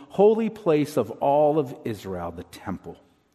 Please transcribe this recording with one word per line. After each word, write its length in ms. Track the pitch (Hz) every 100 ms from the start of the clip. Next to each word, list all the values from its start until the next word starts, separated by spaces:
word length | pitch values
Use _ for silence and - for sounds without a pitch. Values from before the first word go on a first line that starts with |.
| -
holy 400 | - 202 220 220
place 480 | 220 180 151 143 -
of 140 | 107
all 480 | - 139 143 151 151
of 180 | 131 -
Israel, 460 | - 104 98 92 85
the 140 | 82
temple. 520 | 90 - - 92 87 80 _ _ _